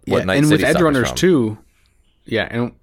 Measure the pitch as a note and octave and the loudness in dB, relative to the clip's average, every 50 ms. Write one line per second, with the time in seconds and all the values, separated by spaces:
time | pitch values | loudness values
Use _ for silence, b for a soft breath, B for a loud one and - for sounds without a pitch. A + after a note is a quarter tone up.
0 | _ - G2 F#2+ F#2+ F#2 F#2+ C3+ D3 D3+ D3+ D3+ - C3 D#3+ F3 F3 D#3+ D3 C3 | _ -2 -2 -2 0 0 0 2 2 2 2 2 2 2 0 2 2 2 2 0
1 | A#2+ - - - E3+ F#3 F3+ C#3+ A#2 A2 G#2+ - - _ _ _ _ _ _ _ | -2 -2 -2 0 0 2 2 2 0 -2 -4 -8 -16 _ _ _ _ _ _ _
2 | _ _ _ _ _ - A#2 G#2+ F#2+ - - A#2 A#2+ A#2+ - _ | _ _ _ _ _ -6 -4 -4 -4 -4 -4 -6 -6 -6 -8 _